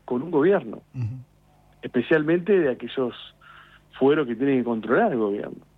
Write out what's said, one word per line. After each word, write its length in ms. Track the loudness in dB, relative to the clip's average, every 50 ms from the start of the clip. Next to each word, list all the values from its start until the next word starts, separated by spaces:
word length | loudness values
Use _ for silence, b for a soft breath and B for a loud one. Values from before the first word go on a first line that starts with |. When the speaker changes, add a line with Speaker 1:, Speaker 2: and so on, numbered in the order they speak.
| _
Speaker 1:
con 160 | -6 -6 -4 -4
un 80 | -2
gobierno, 500 | 0 2 4 4 2 2 0 -4 -12 -14 -16 _ -8
Speaker 2:
Ujú. 220 | -6 -6 -6 -6 -10 -14 _ _ _ _ _ _ _ _ _ _ _
Speaker 1:
especialmente 760 | -14 -4 -2 -2 2 2 2 2 4 2 0 0 2 2 2
de 140 | 4 4 2
aquellos 420 | -2 -4 -8 -8 -4 -4 -4 -4 -4 -10 -18 -20 _ B B B B B B B B B B _ -4 2
fueros 260 | 4 4 4 4 2
que 100 | -2 -2
tienen 240 | -2 0 2 2 2
que 40 | 2
controlar 480 | 0 -2 -4 -2 0 2 2 2 2
el 80 | 0 0
gobierno. 400 | 0 -2 -2 -4 -6 -10 -12 -16 -20 _ _